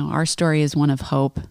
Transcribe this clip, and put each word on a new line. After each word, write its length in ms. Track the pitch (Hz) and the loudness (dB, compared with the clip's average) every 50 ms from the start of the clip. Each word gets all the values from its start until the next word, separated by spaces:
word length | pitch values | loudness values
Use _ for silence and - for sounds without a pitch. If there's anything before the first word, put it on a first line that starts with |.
know, 80 | 143 147 | -4 -2
our 180 | - 151 165 | -2 -2 -2
story 360 | - - - 170 165 156 151 | -2 -2 0 0 2 2 2
is 120 | 151 143 - | 2 2 2
one 140 | 151 147 147 | 2 2 2
of 120 | 135 135 | 2 0
hope. 360 | - - 143 139 135 139 - - - - | -2 -2 0 0 0 0 -2 -6 -12 -12